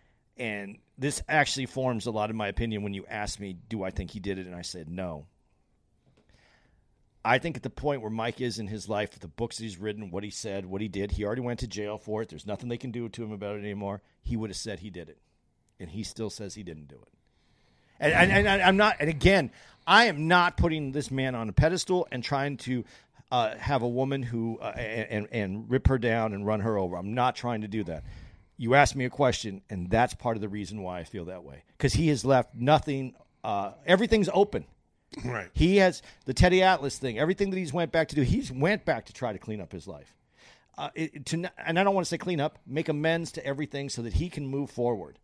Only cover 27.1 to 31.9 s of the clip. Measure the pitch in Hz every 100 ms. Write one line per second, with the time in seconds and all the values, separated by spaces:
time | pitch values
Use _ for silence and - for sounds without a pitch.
27.1 | 123 123 - 120 110 107 107 85 78 -
28.1 | - - - _ - 117 139 - 135 123
29.1 | - 131 - 107 98 - 95 90 113 123
30.1 | - 123 110 104 104 92 107 92 90 82
31.1 | 98 85 90 73 67 _ - 139